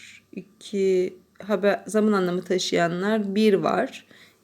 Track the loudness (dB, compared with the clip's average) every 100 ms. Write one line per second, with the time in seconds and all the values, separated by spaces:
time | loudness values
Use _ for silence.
0 | -20 -20 _ -18 -18 _ -8 -2 0 0
1 | -2 -8 _ -14 -6 0 0 0 -2 0
2 | 2 2 0 -2 -2 -2 0 0 0 0
3 | -2 -2 -2 2 4 4 2 0 -2 -8
4 | -20 -20 -20 _